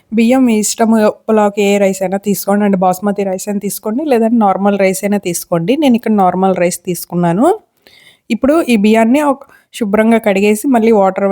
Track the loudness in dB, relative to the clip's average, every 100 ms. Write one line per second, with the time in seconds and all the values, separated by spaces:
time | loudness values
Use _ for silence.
0 | _ 0 2 2 2 0 -2 -2 0 2
1 | 2 -2 -2 0 0 0 0 2 0 0
2 | -4 -4 -4 -4 -2 0 0 2 0 0
3 | -4 -4 -4 -6 -6 -6 -6 -8 -6 -6
4 | -2 0 2 2 2 2 0 0 0 -2
5 | -2 -2 -4 -6 -4 -4 0 0 2 2
6 | 0 0 2 2 0 0 -2 -4 -8 -8
7 | -6 -2 -2 2 0 0 -6 _ _ _
8 | _ _ -8 -2 0 0 0 2 2 2
9 | 2 2 0 -4 -10 _ _ -8 -4 0
10 | 2 2 0 0 0 0 0 2 2 2
11 | 2 0 0